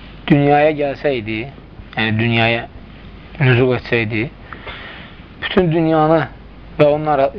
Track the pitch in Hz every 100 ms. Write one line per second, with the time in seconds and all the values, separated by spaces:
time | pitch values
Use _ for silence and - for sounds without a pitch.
0 | - - - 147 143 147 151 151 143 127
1 | 151 131 104 110 135 - - - - -
2 | 110 107 113 117 113 117 - - - -
3 | - - - - 131 120 127 120 - 120
4 | 110 113 120 - - - - - - -
5 | - - - - - - 180 160 160 160
6 | 156 160 139 - - - - - 147 147
7 | 151 143 135